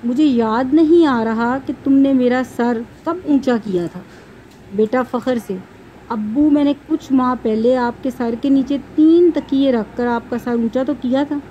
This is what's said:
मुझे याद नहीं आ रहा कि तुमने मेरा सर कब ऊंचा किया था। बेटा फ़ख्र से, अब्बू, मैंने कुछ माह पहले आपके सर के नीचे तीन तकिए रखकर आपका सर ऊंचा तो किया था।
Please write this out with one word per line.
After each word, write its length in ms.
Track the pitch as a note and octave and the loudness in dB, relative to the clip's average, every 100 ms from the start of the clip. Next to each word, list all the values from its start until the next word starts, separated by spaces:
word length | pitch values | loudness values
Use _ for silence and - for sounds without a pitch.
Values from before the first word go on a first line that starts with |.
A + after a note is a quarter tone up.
| A#3+ | -4
मुझे 180 | B3 | 0
याद 500 | D#4 A#3+ A3+ A3 C4 | 2 2 0 0 0
नहीं 320 | D4 D#4 E4+ D#4+ | 2 4 4 4
आ 180 | B3 | 2
रहा 360 | A3+ A3 A#3 C4 | -2 -2 -2 -4
कि 140 | C4+ | -6
तुमने 400 | C4+ - C4+ C4+ | -8 0 2 4
मेरा 300 | C4+ B3 B3+ | 4 2 0
सर 420 | B3 - A#3+ A3+ A#3 - - | -4 -4 -2 -2 -6 -12 -8
कब 160 | F4 E4+ | -8 0
ऊंचा 300 | C#4+ - A#3+ | 0 2 -2
किया 300 | G3+ F3+ E3+ | -2 -4 -4
था। 180 | F3+ - - - - - - - G3+ | -10 -20 -20 -20 -20 -20 -20 -12 -2
बेटा 280 | G#3+ B3+ | -2 0
फ़ख्र 340 | B3 B3 B3+ B3 | -2 -4 -4 -4
से, 220 | G3+ F#3 F#3+ - - - - | -6 -12 -12 -20 -20 -20 -10
अब्बू, 380 | A3+ G#3+ A#3 D4+ | -8 -4 0 2
मैंने 240 | D4 C#4+ | 2 2
कुछ 380 | C#4+ - D#4+ - | -2 -4 -6 0
माह 240 | C4 B3+ B3+ | 0 0 -2
पहले 400 | A#3+ A3 A3+ B3+ | -2 0 2 0
आपके 360 | A#3+ A#3+ C4+ | -2 -4 -8
सर 240 | B3 A#3 A#3 | -6 -6 -4
के 140 | C#4+ | 0
नीचे 280 | C4+ C4+ C#4+ | 0 0 -4
तीन 540 | - - D#4 E4+ F4 | -6 2 4 6 4
तकिए 400 | D#4 C#4 C4+ C#4 | 2 -2 0 2
रखकर 360 | A#3+ G3+ - A#3+ | 0 -2 -4 -4
आपका 300 | A#3+ A#3 A#3+ | -4 -4 -8
सर 180 | A#3+ A#3 | -4 -2
ऊंचा 280 | A3+ B3+ | -2 -2
तो 100 | C4 | -4
किया 320 | C#4+ B3+ C4 C#4+ | -4 -2 -2 -2
था। 160 | C#4+ - | -4 -8